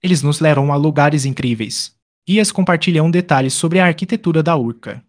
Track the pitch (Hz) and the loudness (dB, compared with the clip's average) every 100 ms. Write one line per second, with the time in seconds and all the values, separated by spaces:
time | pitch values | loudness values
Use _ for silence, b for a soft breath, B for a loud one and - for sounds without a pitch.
0 | 180 175 139 147 160 139 143 143 156 147 | 2 2 2 2 2 2 2 0 0 2
1 | 147 151 135 131 127 113 107 - - _ | 2 2 -4 -4 -4 -4 -6 -8 -12 _
2 | _ _ - 202 214 - 185 170 - 160 | _ _ -2 0 0 0 0 0 0 2
3 | 160 175 180 135 135 - 165 175 180 160 | 2 0 0 0 0 -2 0 2 2 0
4 | 185 226 180 160 160 160 117 117 - 120 | -4 -4 0 0 0 0 -2 -8 -14 -16